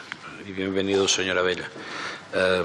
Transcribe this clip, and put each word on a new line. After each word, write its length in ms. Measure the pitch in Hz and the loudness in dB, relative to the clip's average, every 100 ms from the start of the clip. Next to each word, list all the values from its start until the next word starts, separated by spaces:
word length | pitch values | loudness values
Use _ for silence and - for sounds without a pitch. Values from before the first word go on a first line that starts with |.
| - - - - 101 | -14 -14 -14 -14 -10
y 60 | |
bienvenido, 560 | 95 95 95 98 98 95 | -4 0 0 2 4 4
señora 340 | - 92 90 | 2 2 2
Abella. 260 | 92 87 - - - - - - - | 2 0 -6 -10 -10 -8 -8 -10 -4
Eh, 300 | 95 92 92 | 2 4 4